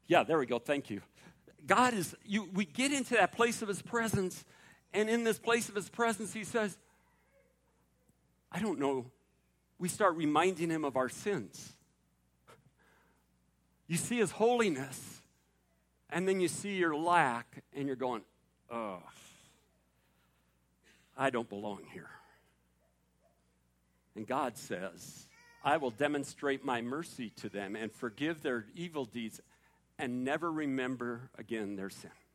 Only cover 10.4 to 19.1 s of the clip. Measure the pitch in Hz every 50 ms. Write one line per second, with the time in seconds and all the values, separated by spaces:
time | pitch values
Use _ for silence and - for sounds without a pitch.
10.4 | 170 190 185 156 170 170 160 160 151 139 117 131 127 123 - - - 208 202 143
11.4 | 101 - - - - - - _ _ _ _ _ _ _ _ _ _ _ _ _
12.4 | _ - - _ _ _ _ _ _ _ _ _ _ _ _ _ _ _ _ _
13.4 | _ _ _ _ _ _ _ _ _ - 165 170 - - 233 240 214 160 - -
14.4 | 214 233 247 240 226 202 151 127 139 135 - - - - - - - _ _ _
15.4 | _ _ _ _ _ _ _ _ _ _ _ _ _ - 147 170 185 190 190 190
16.4 | 180 165 - - - 202 196 185 175 165 151 147 165 175 175 170 156 131 117 120
17.4 | 117 _ - 131 _ _ - 139 139 139 131 120 131 127 120 107 98 _ _ _
18.4 | _ _ _ _ _ - 120 117 110 104 95 87 80 -